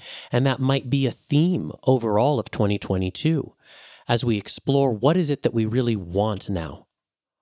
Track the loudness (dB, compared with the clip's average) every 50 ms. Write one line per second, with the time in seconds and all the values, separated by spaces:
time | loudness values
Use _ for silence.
0 | -18 -18 -18 -18 -8 -4 0 0 2 2 0 0 0 0 0 0 0 -2 0 0
1 | 0 0 -2 -6 -4 0 2 2 2 2 2 -2 -4 -6 -10 -2 2 2 2 2
2 | 2 2 2 2 2 2 2 0 -2 -4 -2 0 0 0 0 -2 -2 -2 -2 -2
3 | -2 -2 -2 -2 0 0 0 0 -2 -6 -10 _ _ -20 -20 -20 -20 -20 -20 -12
4 | _ -2 0 0 2 0 0 -2 -2 -4 -8 -4 -2 0 2 4 4 2 2 2
5 | 2 4 4 4 2 0 -2 -2 -2 -2 0 0 0 0 0 0 0 0 0 -2
6 | -4 -4 -2 0 0 0 -2 -4 -6 -6 -4 -4 -6 -6 -10 -14 -18 _ _ _
7 | _ _ _ _ _ _ _ _